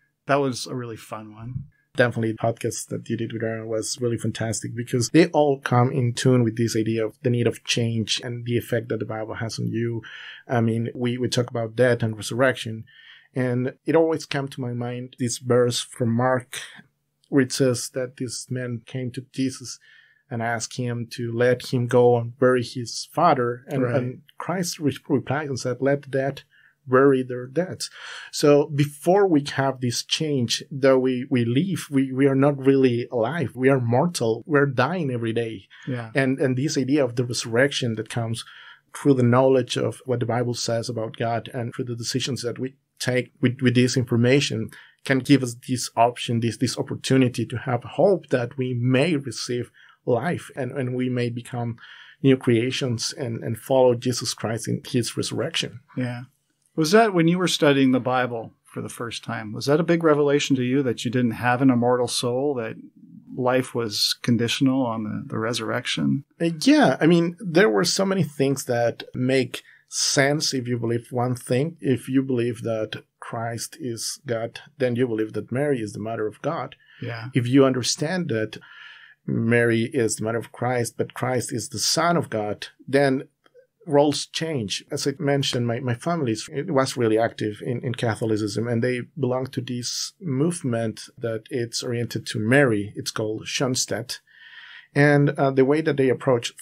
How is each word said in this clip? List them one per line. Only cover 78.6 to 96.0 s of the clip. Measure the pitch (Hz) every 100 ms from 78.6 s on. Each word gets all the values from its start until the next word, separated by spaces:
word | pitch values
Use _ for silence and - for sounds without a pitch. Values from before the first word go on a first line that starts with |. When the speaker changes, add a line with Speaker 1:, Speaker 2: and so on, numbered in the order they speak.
| - - - - - _ -
Speaker 2:
Mary | 120 113 120 117 113 117
is | 139 113 -
the |
mother | 107 113
of | 110
Christ, | - 123 123 117 -
but | -
Christ | - 127 127 123
is | 117 -
the | 104
Son | - 160 170 170
of | 117
God, | 110 104 98 - _ -
then | 135 139 131 - _ _ - _ _ 175
roles | 143 147 143 -
change. | - 165 143 98 - -
As | 147 143
I | 135
mentioned, | 143 143 139 123 120
my, | 117
my | 127
family | 120 170 170 123
is, | 110 -
it | 139 185
was | 135 131 -
really | 113 110
active | 113 - 113 104
in, | 85 117
in | 123
Catholicism, | 110 120 104 113 104 107 107 117
and | 117
they | 127 123 123 156
belong | 123 127 131
to | -
this | 123 123 120 - - -
movement | 185 131 165 175 131 113 113 104 - -
that | 117 110 -
it's | 123 120 -
oriented | 131 120 117 - -
to | 117
Mary. | 107 143 135 104 104 -
It's | 104
called | - 107 110 -
Schoenstatt. | - 131 127 - 104 120 - _ _ - - - - -
And, | 143 147 143 143
uh, | 143 135
the | 135
way | 135 156
that | 156
they | 139